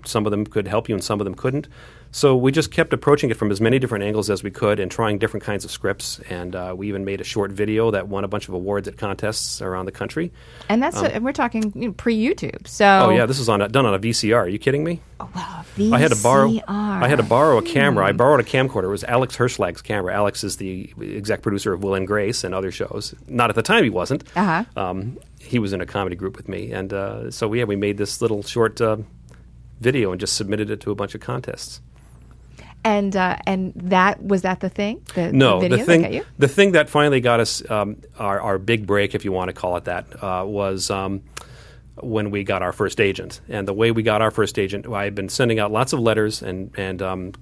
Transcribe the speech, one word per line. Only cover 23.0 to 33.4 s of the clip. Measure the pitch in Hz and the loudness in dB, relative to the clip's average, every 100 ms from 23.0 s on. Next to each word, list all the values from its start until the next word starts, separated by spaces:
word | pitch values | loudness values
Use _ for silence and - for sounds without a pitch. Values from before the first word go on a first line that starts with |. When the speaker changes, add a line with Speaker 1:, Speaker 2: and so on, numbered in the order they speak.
| - - - | -10 -14 -6
Speaker 1:
Not | 123 120 | 0 0
at | |
the | 110 | 2
time | - 226 | 2 2
he | 131 | 2
wasn't. | 90 87 139 - | 0 -2 -4 -4
Speaker 2:
Uh-huh. | 170 196 165 240 - | -2 0 0 -4 -6
Speaker 1:
Um, | 92 92 107 - - - | -6 -6 -8 -12 -18 -20
he | - 120 | -4 -2
was | 101 | -2
in | 95 | -4
a | - | -4
comedy | 101 95 87 | -4 -4 -4
group | 92 - | -8 -10
with | 98 | -10
me. | 95 110 | -10 -8
And, | 104 95 | -8 -6
uh, | 98 98 110 120 | -6 -6 -8 -10
so, | - 110 | -6 -2
yeah, | 117 | -2
we | 110 101 | -2 0
made | 101 101 | -2 -2
this | 101 - | -4 -2
little | 117 104 | -2 -2
short, | - 120 113 - | -4 0 0 2
uh, | 113 107 104 - - - - - - - | 0 0 -6 -16 -20 -20 -20 -20 -20 -2
video | 127 135 98 | 0 2 0
and | 90 | -2
just | 101 - | -2 -4
submitted | 101 107 107 | -2 -2 -4
it | 104 | -6
to | - | -6
a | |
bunch | 101 101 | -4 -6
of | 107 | -8
contests. | - 131 - - - - - - - - - - - - - - | -8 -8 -8 -12 -12 -16 -20 -20 -20 -20 -20 -20 -20 -20 -20 -4
Speaker 2:
And, | 226 208 202 190 | 0 2 2 0
uh, | 185 - | 0 0